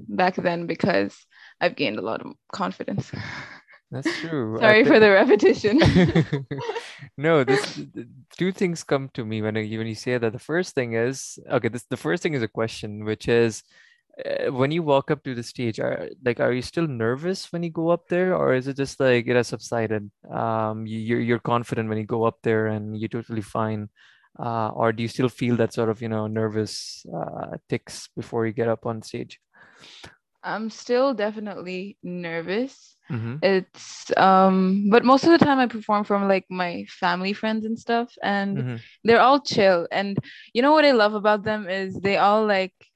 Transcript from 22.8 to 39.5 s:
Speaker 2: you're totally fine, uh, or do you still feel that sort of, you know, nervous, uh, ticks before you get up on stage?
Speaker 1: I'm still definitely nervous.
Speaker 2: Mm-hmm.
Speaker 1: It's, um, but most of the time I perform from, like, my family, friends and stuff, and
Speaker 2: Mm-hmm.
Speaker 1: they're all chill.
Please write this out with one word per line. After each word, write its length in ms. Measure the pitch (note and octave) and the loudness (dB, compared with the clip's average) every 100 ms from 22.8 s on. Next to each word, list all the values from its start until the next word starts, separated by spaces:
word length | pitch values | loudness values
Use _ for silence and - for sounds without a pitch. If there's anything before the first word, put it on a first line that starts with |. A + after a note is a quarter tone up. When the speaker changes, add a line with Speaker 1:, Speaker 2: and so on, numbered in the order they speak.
| G#2+ G#2+ | -6 -8
Speaker 2:
you're 100 | A2 | -8
totally 340 | A#2+ A2+ A2+ | -8 -8 -8
fine, 480 | G#2 A#2+ A2 G#2+ G#2 _ _ _ _ - | -6 -4 -4 -4 -10 _ _ _ _ -12
uh, 300 | A#2+ A2+ A2 | -6 -4 -4
or 220 | - A#2 | 0 0
do 100 | A2 | 0
you 60 | A2+ | -4
still 200 | - B2+ | -2 -2
feel 280 | - B2 A#2+ | -2 -2 0
that 160 | A2+ - | 0 0
sort 160 | A2+ | -2
of, 120 | G#2+ | -2
you 60 | A2+ | -6
know, 180 | A2 G#2+ | -6 -4
nervous, 800 | A2 A2 G#2+ G#2+ - - - - E3 | -4 -2 -2 -6 -8 -14 -16 -14 -10
uh, 420 | - - - - - | -10 -10 -12 -12 -8
ticks 400 | - - - - - | -8 -8 -16 -16 -14
before 300 | A#2 A#2+ A2+ | -8 -4 -4
you 60 | |
get 160 | A2 A#2 | -2 -2
up 180 | A2 A#2+ | -2 -4
on 160 | A2+ | -8
stage? 380 | - A#2+ B2+ - _ _ - _ - - - _ _ _ | -10 -12 -14 -16 _ _ -20 _ -20 -20 -20 _ _ _
Speaker 1:
I'm 280 | F3+ G3 A3 | -10 -8 -8
still 440 | - - B3 C#4 A3+ | -10 -2 2 2 0
definitely 840 | G#3 G#3+ G#3 F#3+ F3 F#3 G3 - | -4 -4 -10 -10 -10 -10 -10 -12
nervous. 920 | F3+ F3+ E3+ E3 E3 G3 C4 - _ _ - | -10 -10 -8 -8 -4 -4 -4 -8 _ _ -8
Speaker 2:
Mm-hmm. 260 | B2 A2+ C3+ | -6 -6 -2
Speaker 1:
It's, 680 | F3+ F#3+ F#3 - - - - - | 2 2 0 -10 -18 -18 -2 4
um, 720 | F#3 F#3+ F#3+ F#3+ F#3 G3 G3+ | 6 8 6 4 2 2 4
but 140 | A3+ A#3 | 4 6
most 200 | C4+ E4 | 6 6
of 60 | |
the 80 | E4 D4 | 6 6
time 140 | C4+ | 4
I 80 | B3 | 0
perform 380 | A3 G#3+ G#3 G#3 | -2 -2 -2 0
from, 240 | G3+ G3 | 0 2
like, 180 | F#3+ - | 0 0
my 380 | F#3 F3 F3 G3+ | -4 -4 -6 -12
family, 440 | - F3+ F3 F#3+ | -4 -2 0 -2
friends 340 | G3+ A3 A3 A3 | -4 -4 -4 -4
and 120 | A3+ | -8
stuff, 340 | - A#3 A#3+ - | -2 -2 -2 -6
and 420 | G3 G3+ G3 D3 B2+ | -2 -2 -2 -4 -4
Speaker 2:
Mm-hmm. 120 | A#2 - _ - | -6 -12 _ 4
Speaker 1:
they're 160 | A#3 | 6
all 200 | A#3 C#4+ | 8 4
chill. 460 | - | 2